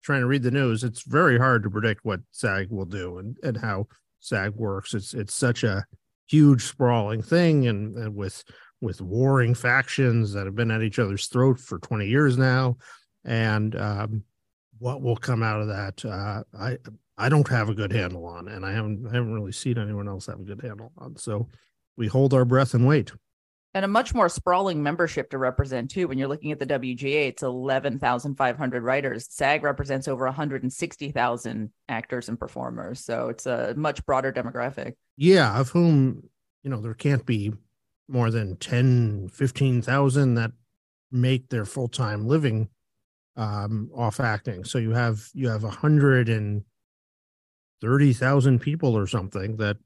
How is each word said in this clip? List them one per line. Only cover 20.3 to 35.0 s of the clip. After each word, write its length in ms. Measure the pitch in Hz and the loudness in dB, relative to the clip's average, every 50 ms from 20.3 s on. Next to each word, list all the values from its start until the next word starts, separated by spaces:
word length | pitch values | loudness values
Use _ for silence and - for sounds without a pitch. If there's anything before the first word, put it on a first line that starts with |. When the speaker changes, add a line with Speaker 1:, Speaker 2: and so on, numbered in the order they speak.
| - 90 | -14 -14
Speaker 1:
a 40 | 98 | -12
good 180 | 98 101 98 | -14 -14 -12
handle 320 | 123 123 104 101 113 117 165 175 | -12 -14 -14 -14 -18 -20 _ -20
on. 200 | 127 131 160 - | -18 -18 -16 -14
So 320 | - - 107 104 113 - - _ _ _ _ _ _ _ _ - | -8 -6 -4 -4 -4 -6 -8 _ _ _ _ _ _ _ _ -6
we 100 | 117 104 | -4 0
hold 260 | - 131 135 135 131 | 4 4 4 6 6
our 120 | 131 127 | 4 4
breath 280 | 120 127 131 135 127 - | 6 4 4 4 4 4
and 140 | 120 120 131 | 4 6 6
wait. 240 | 151 147 104 - - - _ _ _ _ _ _ _ _ _ _ _ | 6 4 2 0 -8 -20 _ _ _ _ _ _ _ _ _ _ _
Speaker 2:
And 100 | 196 190 | -2 -2
a 20 | 196 | 2
much 280 | 202 226 254 - - | 2 2 2 2 2
more 140 | 247 202 170 | 2 2 2
sprawling 520 | - - - - 180 180 196 196 175 151 | 2 -2 0 2 2 2 2 0 0 0
membership 480 | 147 147 156 165 175 156 - 156 139 - | 0 -2 0 0 0 0 0 -4 -6 -4
to 80 | - 135 | -4 -2
represent, 540 | 131 127 127 - 139 135 131 127 117 135 | -2 -2 0 0 -2 -2 0 -6 -6 -4
too. 160 | - 196 180 156 | -4 -4 -4 -2
When 100 | 131 135 | -2 -2
you're 100 | 135 139 | -2 -2
looking 240 | 143 151 - 151 | -4 -6 -6 -8
at 60 | 151 147 | -6 -6
the 80 | 143 | -2
W 300 | 135 147 135 120 127 127 | -2 -2 -2 -2 -4 -6
G 200 | 117 139 135 139 151 | -4 -4 0 0 0
A, 100 | 147 135 | 0 0
it's 160 | 113 - - | -2 -4 -6
eleven 560 | 131 123 127 127 135 131 135 135 143 117 139 | -6 -4 -4 -2 0 -2 0 0 -2 -4 -2
thousand 340 | 139 127 123 123 - 143 139 | 0 0 0 0 -2 -6 -2
five 220 | - 143 127 120 135 | 0 0 0 0 -2
hundred 240 | 147 127 123 123 | -4 -4 -4 -4
writers. 460 | 113 120 131 143 139 135 120 110 123 - | -2 0 0 0 0 -2 -6 -6 -10 -12
sag 320 | - - 143 135 147 156 | -8 -2 0 0 0 0
represents 460 | 147 147 143 139 143 139 135 135 135 - | 0 -2 -2 -2 -4 -4 -4 -4 -2 -4
over 180 | 135 120 131 | -4 -2 -2
a 60 | 127 | -4
hundred 320 | 131 143 151 151 139 131 127 | -2 -2 -4 -4 -4 -4 -6
and 100 | 127 - | -6 -6
sixty 380 | - 175 170 - _ 147 143 | -6 -8 -8 -8 _ -12 -8
thousand 600 | 143 135 120 123 120 120 - 113 107 107 110 107 _ _ _ - | -2 0 0 0 0 -4 -6 -8 -6 -6 -8 -8 _ _ _ -8
actors 420 | 120 113 113 - - 123 117 - | -8 -8 -6 -6 -8 -8 -6 -6
and 100 | 117 117 | -8 -8
performers. 600 | - - - 127 127 123 120 117 - 90 123 131 | -8 -10 -10 -10 -10 -8 -8 -10 -10 -10 -12 -12
So 300 | - - 120 - 123 120 | -8 -6 -4 -4 -4 -6
it's 160 | 120 - - | -6 -8 -6
a 300 | 131 123 117 123 110 117 139 | -4 -4 -2 -2 -4 -4 -2
much 260 | 151 151 143 - - - | -2 -2 -4 -4 -2 0
broader 240 | 143 131 131 135 | 0 0 0 -2
demographic. 640 | 127 - - 120 - 127 120 127 139 - - 123 127 _ | -2 -4 -6 -6 -6 -6 -6 -6 -6 -8 -10 -10 -12 _